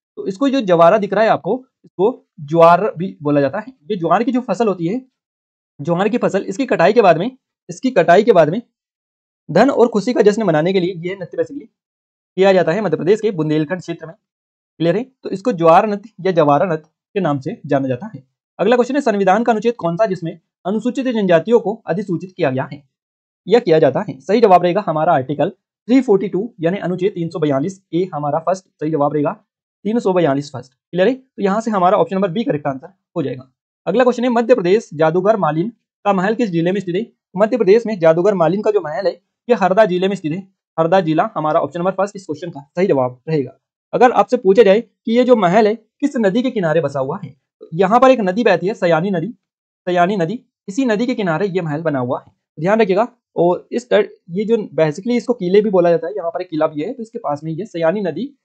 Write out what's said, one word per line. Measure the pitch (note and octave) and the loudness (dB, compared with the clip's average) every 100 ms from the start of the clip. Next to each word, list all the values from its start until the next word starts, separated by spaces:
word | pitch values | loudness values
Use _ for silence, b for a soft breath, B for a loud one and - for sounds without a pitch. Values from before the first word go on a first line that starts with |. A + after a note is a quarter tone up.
| _ - | _ -12
तो | - | -10
इसको | F#3+ C#4 | -4 -2
जो | C4+ | 0
ज्वारा | G3 E3+ E3+ G#3+ | 2 4 6 4
दिख | G3+ | 0
रहा | G3 | 0
है | A3 | 2
आपको, | D3+ E3+ B3+ - _ F3+ | 0 -2 -6 -8 _ _
इसको | - G#3 C4 _ - | -2 -2 -2 _ -18
ज्वार | C#3+ E3 E3 F3 G#3+ D#3 | -2 4 6 6 2 -6
भी | F#3+ - | -8 -6
बोला | D3 D3 | -2 0
जाता | C#3 F#3+ | 0 -4
है। | A3 - D3+ | -12 -14 -8
ये | G3+ | -4
ज्वार | E3 F#3 | 0 0
की | A#3 | 0
जो | B3 | -2
फसल | A#3+ F#3 A3+ | -2 -2 -2
होती | F#3 E3 | -2 -4
है, | B3+ C4 _ _ _ _ _ _ - | -6 -10 _ _ _ _ _ _ -10
ज्वार | D3 E3+ G#3 | -4 -2 0
की | A#3 | 0
फसल, | F#3+ G3 | -2 -2
इसकी | - F#3+ C4 | -4 -6 -2
कटाई | G3 E3+ | 2 2
के | A3 | 4
बाद | F#3 E3 | 2 2
में, | A3+ - _ _ - | -2 -8 _ _ -18
इसकी | E3+ B3+ | -6 -2
कटाई | A3 E3+ F#3 | 2 4 4
के | A3+ | 4
बाद | F3+ D#3 | 4 4
में | G#3 - _ _ _ _ _ _ _ - | 0 -8 _ _ _ _ _ _ _ -2
धन | D#3 C4 | 2 2
और | - A3+ | 2 2
खुशी | G3+ G3 | 0 -2
का | C4 | 2
जश्न | G#3 A3+ | 2 2
मनाने | G3+ D3+ E3+ | 0 0 0
के | F#3+ | 0
लिए | F3 E3+ F3 | -2 -6 -10
ये | G3 | -10
नृत्य | E3+ E3+ | -10 -8
basically | D#3+ C#3+ - _ _ _ _ _ _ - | -8 -10 -18 _ _ _ _ _ _ 2
किया | F#3+ | 4
जाता | F#3+ D#3 | 4 2
है | F#3+ | 0
मध्य | G3 D3+ | -2 -2
प्रदेश | D3+ G#3+ | 0 0
के | G#3+ | 0
बुंदेलखंड | F3 D#3 D#3 D3 F3+ | -2 -2 -2 -2 -6
क्षेत्र | E3 E3 D#3+ | -8 -12 -14
में। | F#3 _ _ _ _ _ - | -20 _ _ _ _ _ -4
क्लियर | E3 F#3+ | -2 -2
है? | B3+ _ | -4 _
तो | - | -10
इसको | F#3+ B3 | -6 -4
ज्वार | F3+ E3 F3 G#3+ | 2 4 4 4
नृत्य | G3+ - - | -4 -10 -6
या | F3+ | -2
जवारा | E3 D3 C#3+ F#3 | 2 4 2 0
नृत्य | D#3+ - _ _ | -4 -8 _ _
के | G3+ | -4
नाम | E3 C#3+ | -2 -4
से | D3+ A#3 C#3+ | -6 -10 -4
जाना | C#3 C3+ | -4 -2
जाता | B2 A3 C3+ | -6 -10 -16
है। | _ _ _ - | _ _ _ -4
अगला | F#3+ A#3+ | 0 2
क्वेश्चन | A#3+ C#4 | 0 -2
है, | |
संविधान | B3 G3+ F#3 G3+ | -2 0 2 2
का | A#3+ | 2
अनुच्छेद | G#3+ A3+ A#3 | 0 -2 -4
कौन | E3+ E3+ | -4 -2
सा | F#3+ | -2
जिसमें | E3+ E3 - _ _ F3+ | -4 -8 -12 _ _ -6
अनुसूचित | G#3+ B3 B3+ C4 | -4 -4 -4 -4
जनजातियों | A3+ F#3+ E3 E3 A#3 | -2 2 2 2 0
को | F#3 - - | 0 -6 -6
अधिसूचित | F3 G#3 D#3+ F#3 - | -6 -4 -6 -8 -4
किया | D3 | -2
गया | B2+ C#3+ | -2 -6
है, | D3 _ _ _ _ _ _ - | -12 _ _ _ _ _ _ 0
या | A#3 | 2
किया | F3+ D#3 | 4 4
जाता | D3 C#3+ G3 | 4 0 -6
है? | - | -8
सही | - A3+ | -2 2
जवाब | G#3+ F3+ | 4 4
रहेगा | F3 F3+ G3+ | 4 -2 -2
हमारा | D#3 D#3+ | -2 0
आर्टिकल | D3+ C3+ D3 E3 - _ _ - | 0 0 -2 -4 -6 _ _ 0
थ्री | C4 | 2
फ़ोर्टी | B3+ G3 G3+ | 4 0 0
टू, | F3 A#3 - | -6 -6 -4
यानी | D#3+ G3 | -4 -2
अनुच्छेद | E3+ F3+ F#3+ | -4 -2 -4
तीन | F#3 E3 | -4 -6
सौ | F3 | -2
बयालीस | D3+ C3+ F3 F#3 _ | -2 0 -4 -8 _
ए | E3 F#3 | -4 -4
हमारा | D3 D3 D3+ | -6 -4 -2
फर्स्ट | F3 F#3+ - | -2 -4 -6
सही | - D#3 | -10 -4
जवाब | D#3 C#3+ | -2 0
रहेगा, | D3+ D3 G#3 _ _ _ _ | 0 -2 -6 _ _ _ _
तीन | G3 A#3 | -6 -2
सौ | G3 | 0
बयालीस | F3+ D#3 C#3 C#3+ | 2 0 0 -6
फर्स्ट। | A#2+ - | -12 -16
क्लियर | _ _ F3 G3 | _ _ 0 0
है? | |
तो | C4 _ - | -2 _ -6
यहाँ | G3 G#3 | -4 -2
से | A3 | -2
हमारा | G3+ F3 - | 0 2 2
ऑप्शन | - F#3+ | 0 -2
नंबर | G3 | -2
बी | F#3 | -2
करेक्ट | - D3 C#3+ | -4 -4 -6
आंसर | C3 E3+ _ _ F3 | -8 -14 _ _ -8
हो | |
जाएगा। | C3 B2+ - _ _ _ E3+ | -6 -8 -16 _ _ _ -4
अगला | G#3+ | 0
क्वेश्चन | B3 A#3 | 0 0
है, | B3 | 0
मध्य | A#3 A#3 A#3+ | 0 2 2
प्रदेश | F3 G#3+ - | 2 0 0
जादूगर | D3 D#3+ F3+ G3 A3 | -2 0 2 0 0
मालिन | D#3 D#3 G#3+ - _ _ G3+ | 0 -2 -4 -8 _ _ -2
का | |
महल | F#3+ F#3+ A3 | 0 0 -2
किस | A3+ | -2
जिले | E3 E3+ | 0 0
में | G3+ | -2
स्थित | F#3+ F3 | -4 -6
है? | A#3 _ _ F#3 | -6 _ _ -2
मध्य | G#3+ A#3+ | 0 2
प्रदेश | F#3+ A3+ A3 | 4 4 2
में | G#3 | 2
जादूगर | D#3+ D#3+ G3 | 2 4 2
मालिन | F#3+ D#3+ G3 | 2 2 0
का | G#3+ | 0
जो | G3+ | -2
महल | D#3 E3 G3 | -2 -4 -4
है, | - _ _ - | -6 _ _ -2
ये | G#3+ | 0
हरदा | F#3 F#3+ G#3+ | 2 4 2
जिले | F3 F#3+ | 2 -2
में | G3 | -4
स्थित | D3+ | -6
है। | F3+ F#3+ _ _ - | -8 -10 _ _ -2
हरदा | E3 F#3+ | 0 2
जिला | D#3+ D#3+ A3 D#3+ | 2 0 -2 -2
हमारा | D3+ D#3+ | -2 0
ऑप्शन | D3+ F3 | -2 -4
नंबर | F#3 | -4
फर्स्ट | F#3 G3+ F#3+ | -2 -4 -6
इस | - | -12
क्वेश्चन | D3 F3 | -10 -12
का | C#3+ - F3 | -14 -10 -2
सही | F#3+ | 0
जवाब | C#3 B2+ B2+ - | 0 -2 -6 -4
रहेगा। | D#3 B2+ - _ _ _ | -4 -4 -10 _ _ _
अगर | F3 B3 | 2 4
आपसे | G3+ G3+ B3 | 4 0 0
पूछा | F#3+ G3 | 4 6
जाए | G3+ G#3 | 6 4
कि | A#3 _ - A#3 | -2 _ -2 2
ये | |
जो | B3 A#3+ | 4 4
महल | F3 G#3 G#3 | 4 4 2
है, | A3+ | 0
किस | _ _ C#4+ C4+ | _ _ -4 0
नदी | G3+ G#3+ | 0 0
के | B3+ | -2
किनारे | G#3+ E3 D#3+ | -2 0 0
बसा | C#3+ C#3 | -2 -4
हुआ | C3+ G3 | -6 -8
है, | C3 - _ _ | -12 -20 _ _
तो | - | -8
यहाँ | D#3+ F#3 A#3+ | 0 2 6
पर | C4 | 6
एक | B3 | 4
नदी | F#3 F#3+ | 2 0
बहती | A3+ F3 F3 | 2 2 -2
है, | |
सयानी | A3+ F3+ D#3+ G3 | -2 0 2 0
नदी। | F3+ G3 - _ _ _ _ F3+ | -2 -4 -10 _ _ _ _ -2
सयानी | F3+ F3 G#3 | 2 2 0
नदी, | E3 A#3 _ _ - | -2 -6 _ _ -8
इसी | G3 C4 | -2 0
नदी | G#3 B3 | 0 -2
के | A3+ | -2
किनारे | F#3+ D#3 G3+ | -2 -2 -2
ये | F3+ | -4
महल | E3 D3 | -4 -4
बना | E3 C#3 | -4 -4
हुआ | B2 D#3 - | -4 -6 -10
है। | _ _ - | _ _ -6
ध्यान | E3+ A3 | 0 2
रखिएगा। | G#3+ F#3 A#3+ _ _ - | 2 0 -2 _ _ -2
और | F3 - - | 0 0 -6
इस | A#3 - | -8 0
तट, | G3 G3 - - | 0 0 -6 -10
ये | F3 G#3+ | -6 -2
जो | A#3 | -2
basically | - D3 D#3+ D3+ A#3 | -2 -2 -2 -2 -4
इसको | A#3+ - | -2 -2
किले | A#3+ F3 G3+ | -4 0 2
भी | G#3+ | 2
बोला | F#3 F3 | 2 2
जाता | E3 E3 | 2 -2
है, | G#3 | -8
यहाँ | E3+ | -6
पर | E3+ | -8
एक | F3 | -6
किला | D#3 D#3 | -2 -2
भी | D3 | -2
है, | F3 | -8
तो | C4+ | -8
इसके | A3 A#3 | -12 -10
पास | C#3+ D3 | -8 -8
में | D#3+ | -8
ये | D#3+ A3 | -10 -10
सयानी | E3+ E3 G#3 | -4 -2 -2
नदी, | F3+ D3+ C#4+ _ | -4 -6 -10 _